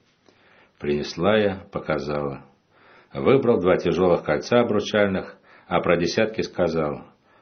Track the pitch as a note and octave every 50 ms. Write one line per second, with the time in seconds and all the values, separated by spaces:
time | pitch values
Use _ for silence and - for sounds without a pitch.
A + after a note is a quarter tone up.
0 | _ _ _ _ _ _ _ _ _ _ _ _ _ _ _ _ - D2 D2 D2
1 | C#2+ - - - E2 G2 G#2+ A2 G#2+ G2+ F#2+ F#2+ - - - - - - D#2 D2+
2 | C#2 C#2+ D2 D2 D2 C#2+ C#2 - - _ _ _ _ _ _ _ _ _ - -
3 | _ _ _ C#2+ C#2 F2+ C3 C3+ A#2+ A#2 A#2 G2+ F2 F2+ F2 - - F2+ D#2+ D#2+
4 | F#2 F2+ E2+ D#2+ - - D2+ C#2+ - - A#2 A#2+ A#2 G#2 G#2 G#2 G2+ - - G#2+
5 | G2+ G2+ F#2+ F2+ F#2+ - - _ _ _ - - _ _ F2+ E2 E2 F2 F2 E2+
6 | F2 E2+ - - A2 G#2+ - - - - - - F2+ E2+ D#2+ E2 D#2 D2 C#2+ C2+
7 | - - _ _ _ _ _ _